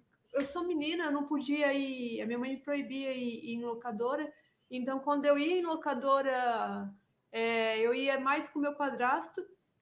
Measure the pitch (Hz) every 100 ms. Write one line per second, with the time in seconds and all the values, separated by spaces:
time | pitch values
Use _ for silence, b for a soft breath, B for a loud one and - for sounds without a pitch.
0 | _ _ _ 277 277 349 359 311 302 349
1 | 311 285 285 294 247 294 277 277 269 254
2 | 240 220 220 240 262 269 294 285 220 269
3 | 269 254 240 226 233 233 240 233 240 208
4 | 240 302 294 b b b _ 254 254 269
5 | 277 294 285 285 311 359 339 320 311 254
6 | 269 269 269 254 247 220 202 202 202 -
7 | _ _ _ 226 226 226 220 220 233 262
8 | 269 269 269 302 294 302 285 285 277 226
9 | 247 320 320 - 370 - _ _